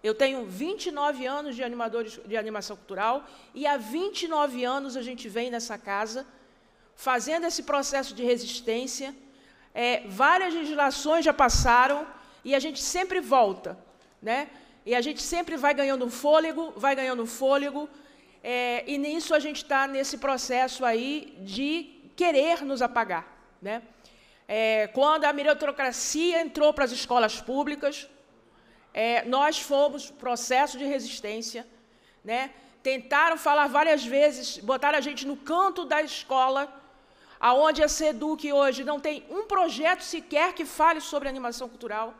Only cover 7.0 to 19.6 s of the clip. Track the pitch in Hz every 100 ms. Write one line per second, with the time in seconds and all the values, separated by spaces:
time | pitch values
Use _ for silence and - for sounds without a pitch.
7 | - 247 220 320 330 339 - 285 269 277
8 | 269 - 247 240 240 - - 226 262 -
9 | 269 277 - _ _ _ _ - 240 247
10 | 220 190 269 370 381 330 302 294 277 269
11 | 302 330 311 285 262 - 240 240 262 285
12 | 311 - - - 233 269 285 269 - 349
13 | 370 370 247 254 214 190 170 185 - _
14 | _ _ 220 247 294 - - _ - 240
15 | 247 - - 339 339 311 285 277 277 269
16 | 247 240 285 311 320 320 320 - 262 269
17 | 262 247 226 - 269 277 285 269 302 -
18 | - - _ _ - 247 247 240 - 285
19 | 294 320 302 302 302 294